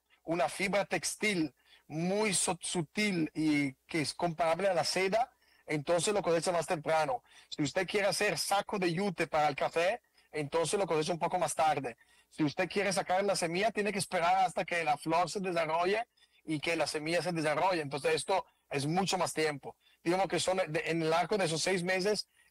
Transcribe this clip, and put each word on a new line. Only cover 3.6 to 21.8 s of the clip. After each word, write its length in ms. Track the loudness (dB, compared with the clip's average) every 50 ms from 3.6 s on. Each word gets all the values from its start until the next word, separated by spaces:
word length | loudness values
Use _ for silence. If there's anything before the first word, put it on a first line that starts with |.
| 2 0 -4 -8 _
que 160 | -6 -4 -2 -2
es 100 | -2 -4
comparable 560 | -2 -4 -4 -2 0 0 0 2 2 2 2
a 60 | 2
la 100 | 2 0
seda, 480 | 0 0 0 0 2 2 2 0 0 -4 _ _ _ _ _ _
entonces 480 | -6 -4 -4 0 2 2 2 2 2 0
lo 80 | 0 2
cosecha 300 | 2 2 2 2 2 0
más 140 | 0 0
temprano. 560 | -2 -4 -4 0 0 2 2 2 0 -2 -4 -6 _ -20 -20 -20 _
Si 140 | -4 -4 -2
usted 240 | -2 0 -2 -2 0
quiere 180 | 0 0 0
hacer 300 | 0 0 2 0 0 0
saco 420 | -2 -2 0 0 0 0 0 -2 -2
de 140 | 0 0 0
yute 340 | 0 -2 -2 -2 -2 -4
para 220 | 0 2 2 2 2
el 80 | 2
café, 460 | 0 -2 -2 0 0 0 0 0 -2 -6 _ _ _ _ _
entonces 480 | -8 -6 -6 -2 0 0 0 2 2 0
lo 80 | 0
cosecha 280 | 2 0 0 0 0 -2
un 40 | -2
poco 200 | -2 -2 0 0
más 160 | 0 0 0
tarde. 420 | 2 2 2 2 2 -2 -4 -8 -10 _ _ _ _ _ _
Si 160 | -4 0 0
usted 240 | 0 2 0 -2 -2
quiere 240 | 0 -2 0 0 0
sacar 320 | 0 0 2 2 2 2
la 100 | 2 0
semilla, 360 | 0 0 -2 0 0 0 0
tiene 220 | 0 0 -2 -2 -2
que 60 | -2
esperar 460 | -4 -2 -2 0 2 4 4 4 4
hasta 220 | 2 0 -2 -4
que 180 | -2 -2 -2 0
la 140 | 0 -2 0
flor 320 | 0 0 2 2 2 0
se 100 | -2 -4
desarrolle 680 | -4 -2 0 0 0 0 0 0 2 2 0 0 -2 -4 _ _ _ _ _ _ _
y 160 | -6 -6 -4
que 160 | -2 -2 0
la 100 | 0 0
semilla 360 | -2 -2 -4 -4 -2 -2 0 0
se 100 | 0 -2
desarrolle. 480 | 0 0 0 0 2 2 2 0 0
Entonces 340 | -2 -4 -6 -4 0 0 0
esto 300 | 0 0 0 -2 -2 -2 -4 _ _ _ _
es 180 | -6 -4 -2
mucho 300 | 0 0 0 0 0 0
más 160 | 0 -2 -2 0
tiempo. 420 | 0 0 0 -2 -4 -8 -14 -16 _ _ _ _ _ -2
Digamos 240 | 0 0 2 2 0
que 100 | 0 0
son 200 | 0 0 2 0 0 0
de, 140 | -2 -4 -2
en 160 | -2 -2 0
el 120 | 2 2 2
arco 240 | 2 2 0 0 0
de 80 | 0
esos 160 | 0 0 -2 0
seis 200 | 0 0 0